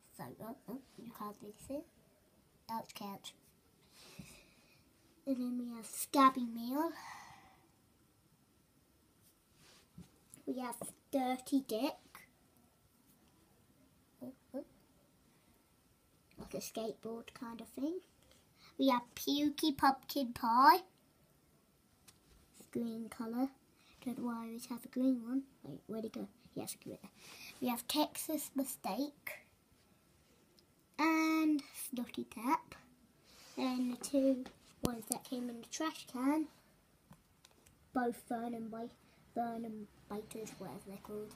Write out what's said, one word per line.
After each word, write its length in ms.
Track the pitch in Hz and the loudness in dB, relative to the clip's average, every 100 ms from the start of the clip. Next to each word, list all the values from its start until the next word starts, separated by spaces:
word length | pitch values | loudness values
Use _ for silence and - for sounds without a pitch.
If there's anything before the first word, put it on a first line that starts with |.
| _ - | _ -14
So, 60 | 127 - | -14 -10
oh, 140 | 214 - - | -12 -12 -10
oh, 100 | 254 - - | -12 -12 -16
you 140 | 233 - | -16 -10
can't 180 | 208 - | -10 -10
really 120 | 208 208 - | -16 -16 -8
see 80 | 277 | -8
it. 100 | 330 _ _ _ _ _ _ _ - | -8 _ _ _ _ _ _ _ -6
Ouch 240 | 226 - - | -6 -6 -10
Couch. 380 | 202 196 - - - _ _ _ - - - - - - - - - - - _ _ _ - | -8 -8 -12 -18 -20 _ _ _ -20 -20 -20 -16 -16 -18 -20 -20 -20 -20 -20 _ _ _ -2
And 100 | 254 | -2
then 220 | 247 247 | 0 -4
we 160 | 240 233 | -6 -10
have 100 | 214 | -10
Scabby 600 | - - 294 262 262 240 | -8 0 8 8 6 -4
Meal. 460 | 226 233 277 330 311 - - - - - - - _ _ _ _ _ _ _ _ _ _ _ _ _ _ _ - _ _ _ - - _ - - - _ - - | -4 -4 0 0 -2 -14 -14 -16 -20 -20 -20 -20 _ _ _ _ _ _ _ _ _ _ _ _ _ _ _ -20 _ _ _ -20 -20 _ -20 -20 -20 _ -14 -6
We 120 | 254 | -4
have 160 | 247 220 - - _ | -4 -6 -12 -14 _
Dirty 520 | 277 254 254 - 269 269 | 2 2 0 2 0 2
Dick. 300 | 220 285 - - - - _ _ _ _ _ _ _ _ _ _ _ _ _ _ _ _ _ _ _ | 0 0 -2 -16 -20 -20 _ _ _ _ _ _ _ _ _ _ _ _ _ _ _ _ _ _ _
Oh, 100 | 254 - _ 262 | -16 -16 _ -10
oh. 80 | - - _ _ _ _ _ _ _ _ _ _ _ _ _ _ _ - | -10 -18 _ _ _ _ _ _ _ _ _ _ _ _ _ _ _ -20
Like 140 | - | -10
a 40 | - | -8
skateboard 760 | - - 220 - 220 226 - - | -6 -4 -4 -6 -8 -10 -12 -12
kind 220 | 233 233 | -12 -10
of 60 | 226 | -12
thing. 300 | - 277 359 - _ - - _ _ - - | -4 -2 -4 -8 _ -20 -20 _ _ -20 4
We 120 | 269 | 6
have 120 | 247 - - | 6 2 -6
Pukey 600 | - 285 294 285 311 294 | 0 4 4 4 2 6
Pumpkin 560 | 277 269 - 285 247 | 6 6 -2 -2 -2
Pie. 440 | 240 233 233 277 359 359 _ _ _ _ _ _ _ _ _ _ _ - - _ - _ - | 0 4 10 12 10 6 _ _ _ _ _ _ _ _ _ _ _ -20 -20 _ -20 _ -20
It's 100 | - | -6
green 360 | 240 233 226 220 | -4 -2 -4 -8
colour. 400 | - 226 233 269 - _ _ - - - | -8 -4 0 -2 -2 _ _ -20 -10 -8
Don't 140 | 240 | -4
know 60 | 240 | -4
why 180 | 226 | -4
I 20 | 226 | -8
always 220 | 226 - | -10 -8
have 180 | 233 - | -10 -6
a 20 | |
green 340 | 254 262 254 | 2 4 4
one. 180 | 226 262 269 - | 0 -2 -4 -16
Wait, 160 | - - - | -14 -12 -8
where'd 180 | 220 226 | -6 -6
it 80 | |
go? 140 | 226 202 - - | -6 -10 -10 -12
Yes, 220 | - - - - | -8 -8 -8 -10
I 40 | |
it 80 | 104 | -12
there. 100 | - - - - - - | -14 -20 -20 -16 -16 -4
We 100 | 247 | -2
have 180 | 233 - | -2 0
Texas 640 | 302 294 - - 311 - 269 | 2 2 0 -4 -2 -2 -2
Mistake. 760 | 262 - 208 220 285 - - - - _ _ _ _ _ _ _ _ _ _ - _ _ _ - | -2 -4 -4 -2 -2 -4 -14 -14 -16 _ _ _ _ _ _ _ _ _ _ -20 _ _ _ 2
And 640 | 311 320 320 320 311 302 - - - | 4 6 6 6 6 4 0 -12 -8
Snotty 360 | 240 240 - 240 | -6 -4 -6 -6
Tap. 460 | - 233 311 - - - - - _ - - - - | -4 2 2 0 -18 -20 -20 -20 _ -20 -20 -12 -2
Then 320 | 254 254 247 | 0 2 0
the 80 | 247 | -2
two 460 | - 277 269 254 254 - - - | 0 4 6 4 0 -14 -20 -4
ones 220 | 247 233 214 | -4 -2 -2
that 140 | - | -4
came 260 | - 247 247 | -2 -6 -4
in 120 | 233 | -8
the 60 | 233 | -10
trash 340 | - 320 311 - | -2 -2 -2 -10
can. 340 | 247 262 311 302 - - _ _ _ _ - _ _ - _ - - - - | 0 4 4 2 -6 -20 _ _ _ _ -20 _ _ -20 _ -20 -20 -6 -2
Both 260 | 240 - - | 0 -2 -6
Vernon 380 | 233 240 233 226 | -6 -6 -6 -8
Bi-, 200 | 220 240 - - - - | -8 -12 -14 -20 -20 -8
Vernon 540 | - 233 233 233 214 208 - - | -2 -2 -4 -6 -8 -12 -16 -8
Biters, 440 | 208 214 226 214 - | -8 -8 -10 -10 -10
whatever 200 | 185 196 202 | -10 -10 -12
they're 120 | 190 | -14
called. 320 | - 208 214 | -10 -10 -10